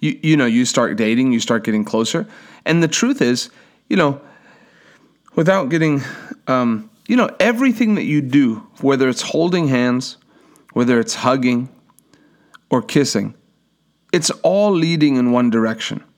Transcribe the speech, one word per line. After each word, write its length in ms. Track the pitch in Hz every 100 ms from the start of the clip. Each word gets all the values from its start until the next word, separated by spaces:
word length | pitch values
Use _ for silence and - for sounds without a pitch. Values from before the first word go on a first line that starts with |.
You, 180 | 156 -
you 140 | 156 156
know, 100 | 123
you 180 | 113
start 320 | 123 - 117 104
dating, 360 | 110 117 131
you 80 | 117
start 240 | 117 117
getting 200 | 110 107
closer. 420 | 104 110 113 170 208 - - -
And 180 | - 170
the 60 | 165
truth 320 | - 240 269
is, 300 | 120 123 - _ _ _ _
you 80 | 196
know, 240 | 151 139 - - _ _ _ _ _ _ _ _ _
without 340 | - 165 190 139
getting, 340 | 165 156 143 127 - - - -
um, 440 | 131 120 113 107 _ _
you 100 | 247
know, 140 | 214 -
everything 540 | 202 233 269 226 226 202
that 80 |
you 160 | - 147
do, 460 | 135 135 131 107 - _
whether 280 | 135 135 131
it's 140 | 120
holding 460 | - 151 170 180 156
hands, 480 | 131 123 123 131 - _ _ _ _ _
whether 260 | - 120 123
it's 140 | 110
hugging 540 | - 127 135 123 120 131 _ _ _ _ _ _ _ _ - _
or 120 | 127
kissing, 520 | 117 151 139 110 101 - _ _ _ _ _ _ _
it's 180 | 180 160 -
all 280 | 165 190 208
leading 460 | 185 165 165 151 135
in 160 | 123
one 180 | 120 123
direction. 540 | 113 110 110 - - -